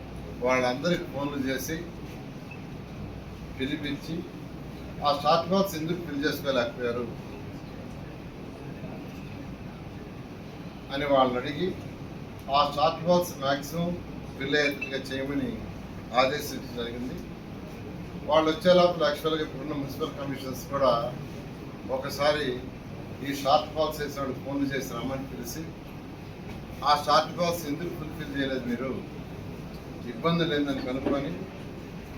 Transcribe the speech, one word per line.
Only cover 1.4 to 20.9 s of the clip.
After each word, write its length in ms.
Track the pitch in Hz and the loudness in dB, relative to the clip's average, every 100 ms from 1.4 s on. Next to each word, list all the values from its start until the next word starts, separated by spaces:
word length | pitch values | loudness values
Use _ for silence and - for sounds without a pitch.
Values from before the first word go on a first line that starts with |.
| 131 | 0
చేసి 360 | 127 156 165 - - - - - - - - - - - - - - - - - - | 0 -2 -4 -6 -10 -10 -10 -10 -10 -10 -12 -10 -10 -10 -8 -8 -8 -10 -10 -10 -4
పిలిపించి 560 | 135 - 143 139 - 170 - - - - - - - - 143 | -2 0 -2 -4 -2 -4 -4 -10 -10 -10 -10 -10 -8 0 2
ఆ 140 | 139 | 4
షార్ట్ 260 | 151 160 165 | 6 6 6
ఫాల్స్ 260 | 196 - 156 | 4 4 2
ఎందుకు 300 | 160 180 147 | -2 -2 -2
ఫిల్ 200 | 139 147 | 0 2
చేసుకోలేకపోయారు 840 | 139 139 127 120 127 120 120 117 - - - - - - - - - - - - - - - - - - - - - - - - - - - - - - - - - - - - - - | 2 2 4 4 0 0 0 -2 -6 -10 -10 -8 -10 -10 -10 -10 -10 -10 -10 -10 -10 -10 -10 -10 -8 -8 -8 -8 -10 -10 -10 -10 -10 -10 -10 -10 -10 -10 -10 -10 -10 -10 -10 -10 -10 -6
అని 120 | 139 143 | -2 6
వాళ్ళని 320 | 135 127 123 | 8 8 4
అడిగి 380 | 147 147 185 - - - - - - - - | 0 0 0 0 -8 -10 -10 -10 -10 -10 2
ఆ 220 | 143 143 143 | 6 6 6
షార్ట్ 300 | 156 160 165 | 4 4 6
ఫాల్స్ 320 | 175 180 143 | 6 6 0
మ్యాక్సిమం 600 | 139 139 - 165 175 175 - - - - | 2 2 0 -2 0 -2 -6 -8 -8 -6
ఫిల్ 180 | 139 147 | 2 4
అయ్యేట్టుగా 420 | 143 139 135 135 | 4 2 -2 -4
చేయమని 600 | 131 135 135 139 120 107 - - - - - 120 | -2 -4 0 0 0 -2 -6 -8 -8 -10 2 6
ఆదేశించడం 580 | 131 147 143 131 - 120 | 6 4 -2 -6 -6 -4
జరిగింది. 360 | 117 120 127 - - - - - - - - - - - - | -4 -4 -4 -6 -8 -10 -10 -10 -10 -8 -8 -8 -8 -6 6
వాళ్ళు 260 | 156 156 | 6 6
వచ్చే 220 | 151 180 | 4 8
లోపల 300 | 180 175 165 | 10 10 8
యాక్చువల్గా 380 | 147 147 156 160 | 4 4 2 2
ఇప్పుడున్న 320 | 151 139 147 | 0 -4 -4
మున్సిపల్ 440 | 143 139 135 156 - | -2 -2 -2 -4 -4
కమిషనర్స్ 520 | 139 135 131 - - | -4 -4 -4 -6 -2
కూడా 420 | 139 127 | 4 6